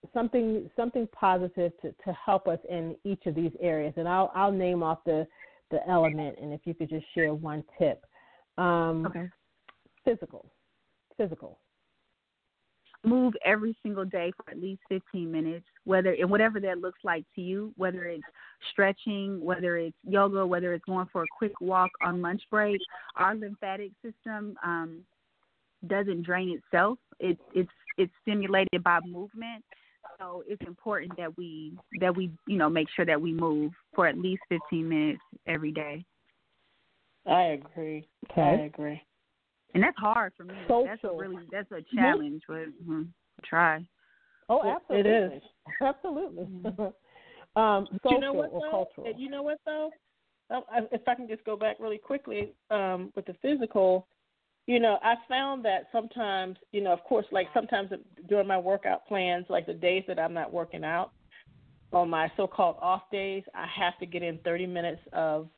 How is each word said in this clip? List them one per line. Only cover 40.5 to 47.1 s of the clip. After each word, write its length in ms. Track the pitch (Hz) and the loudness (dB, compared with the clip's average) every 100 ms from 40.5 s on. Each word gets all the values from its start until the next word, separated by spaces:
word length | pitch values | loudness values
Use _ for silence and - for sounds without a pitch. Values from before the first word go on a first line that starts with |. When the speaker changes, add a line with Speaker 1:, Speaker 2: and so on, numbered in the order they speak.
| 196 175 | -14 2
Speaker 2:
That's 300 | 240 190 220 | 2 2 -2
a 20 | 214 | -6
Speaker 1:
Social. 100 | 170 | -6
Speaker 2:
really, 200 | 190 185 170 | -8 -10 -10
that's 180 | 196 202 | -10 -8
a 40 | |
Speaker 1:
Mm-hmm. 220 | 175 147 247 | -12 -6 2
Speaker 2:
challenge, 460 | 185 - 147 156 - | 4 4 -2 -8 -10
but, 180 | 160 160 - | -10 -10 -12
mm-hmm, 200 | 170 160 165 - _ - | -6 -6 -6 -12 _ -20
try. 420 | - 165 170 156 175 _ _ _ _ _ - | -2 4 4 2 -6 _ _ _ _ _ 0
Speaker 1:
Oh, 140 | 247 | 2
Speaker 3:
It, 120 | 202 | 2
Speaker 1:
absolutely. 360 | 311 _ 233 202 | -2 _ 2 6
Speaker 3:
it 200 | 226 185 | 4 2
is. 100 | 135 - _ - - | -4 -16 _ -10 -2
Speaker 1:
Absolutely. 640 | 277 277 370 294 370 175 | 0 0 -6 -4 -6 -8
Speaker 2:
Mm-hmm. 400 | 185 185 190 185 202 - _ | -10 -8 -8 -4 -6 -6 _